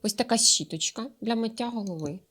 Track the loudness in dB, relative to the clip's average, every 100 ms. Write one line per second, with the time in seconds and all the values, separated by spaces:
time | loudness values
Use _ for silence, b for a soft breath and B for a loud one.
0 | -2 0 2 4 6 4 0 -4 -4 -4
1 | -10 -6 -2 0 -2 -4 -6 -4 -6 -4
2 | -6 -8 _